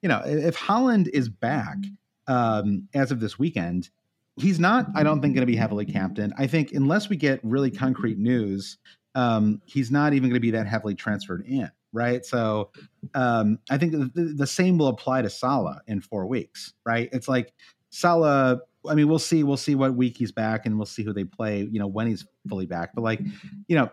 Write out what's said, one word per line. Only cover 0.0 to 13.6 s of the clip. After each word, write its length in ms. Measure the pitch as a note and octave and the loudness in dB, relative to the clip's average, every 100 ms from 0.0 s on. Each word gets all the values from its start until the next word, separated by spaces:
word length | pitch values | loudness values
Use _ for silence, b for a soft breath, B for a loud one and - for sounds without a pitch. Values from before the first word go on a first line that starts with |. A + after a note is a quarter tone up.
you 80 | F#3 | 2
know, 140 | A2 B2+ | 0 0
i-, 40 | |
if 280 | D3+ E3 - | 0 0 -2
Haaland 500 | - G#3+ B3+ A3 F3 | 0 2 4 4 2
is 200 | D3 A#2+ | 0 -2
back, 480 | F#2+ A#2 C#3+ G#2 G3 G3 G3+ _ _ - | -4 -4 -2 -4 -8 -10 -14 _ _ -2
um, 640 | B2+ A#2 G#2+ G#2 G2 F#2+ C#3 | 0 2 0 0 -2 -2 -2
as 160 | C3 | 0
of 80 | C3 | 0
this 180 | A2 - | -4 -2
weekend, 540 | D#3+ D#3+ E2+ F2+ F2+ _ _ _ _ - | -2 -2 -2 -4 -6 _ _ _ _ -2
he's 240 | G3 E3+ | 0 4
not, 280 | F3 A#3+ - E3 | 4 4 0 2
I 80 | |
don't 180 | D3+ D3+ | 2 4
think, 140 | C#3+ C3 | 2 2
gonna 100 | B2 | 2
be 100 | A2+ | 2
heavily 300 | A2 G#2 G#2 | 0 0 -2
captained. 480 | G2+ F#2+ G2 G#2 G#2 | -2 -2 -2 -4 -2
I 120 | C3+ | 0
think 240 | D#3+ C#3+ | 0 0
unless 380 | D3 C3+ F#3+ G#3 | 0 2 2 0
we 60 | F#3 | 0
get 260 | C#3+ C3 | 0 0
really 260 | A2 C3 C3+ | 0 0 0
concrete 480 | F#2+ C3 B2+ A#2+ G2 | 0 -2 0 -2 0
news, 640 | A2+ B2 G#2 G2 F#2+ - b b _ | 0 2 0 -4 -8 -16 b b _
um, 480 | C3 B2 A2 G#2+ G#2+ _ | -2 0 2 2 0 _
he's 260 | C#3+ A#2 | -4 0
not 220 | C#3+ D3+ | 2 2
even 160 | C#3+ B2+ | 2 2
gonna 80 | B2 | 2
be 120 | A2+ | 0
that 140 | A2 G#2 | 0 -2
heavily 300 | A2+ G#2+ G2 | -4 -4 -6
transferred 500 | - G#2 - F2+ G#2+ | -4 -6 -4 -10 -4
in, 240 | C3+ - _ _ | -4 -4 _ _
right? 340 | A2+ A#2+ B2 - | -4 -2 -2 -2
So, 460 | B2 A2+ G#2+ G2+ B B _ - | -2 0 -2 -4 B B _ -8
um, 460 | C#3 B2 A#2 G#2+ G#2+ | -2 2 2 2 0